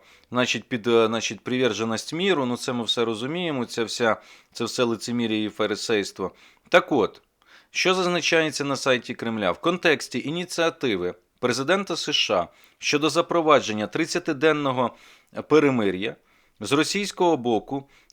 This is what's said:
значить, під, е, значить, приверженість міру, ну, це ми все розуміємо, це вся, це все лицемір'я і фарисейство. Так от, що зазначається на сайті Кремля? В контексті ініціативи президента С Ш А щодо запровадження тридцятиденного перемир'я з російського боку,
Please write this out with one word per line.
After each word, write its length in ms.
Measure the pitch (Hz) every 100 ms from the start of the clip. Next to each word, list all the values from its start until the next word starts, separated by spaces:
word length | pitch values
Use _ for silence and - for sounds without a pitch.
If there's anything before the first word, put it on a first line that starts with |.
| _ _ -
значить, 340 | 120 123 123
під, 220 | - 123 107
е, 200 | 117 110
значить, 340 | 113 - 107
приверженість 720 | - 127 127 101 113 110 -
міру, 340 | 156 196 165 123
ну, 100 | 120
це 160 | -
ми 120 | 120
все 200 | 110 -
розуміємо, 600 | 117 107 127 170 175 139
це 200 | 113 -
вся, 320 | 110 - 117 104 - - _
це 120 | -
все 200 | 113 -
лицемір'я 600 | 123 110 - 120 117 110
і 40 | 107
фарисейство. 800 | - 107 104 - 107 95 - 95 - - _ -
Так 240 | 175 175
от, 300 | 139 92 - _ _ _ - _
що 240 | - 180
зазначається 720 | 185 175 175 143 165 156 139
на 120 | 143 135
сайті 380 | 139 127 -
Кремля? 360 | 123 117 110 95
В 100 | 85
контексті 600 | 160 175 175 139 - 127 131
ініціативи 880 | 170 180 - 165 160 131 95 90 - _ _
президента 560 | 123 120 135 190 196 165
С 160 | -
Ш 220 | 143 -
А 140 | 101 85 _ _ _
щодо 320 | - 147 151
запровадження 760 | 147 - 170 156 139 107 107 104
тридцятиденного 1080 | 143 165 - - 143 156 151 143 127 120 - - - _ - 107
перемир'я 680 | 151 143 127 101 92 107 147 _ _ _ -
з 120 | 104
російського 640 | 143 151 196 202 - 180 151
боку, 520 | 120 110 - 139 139 _ _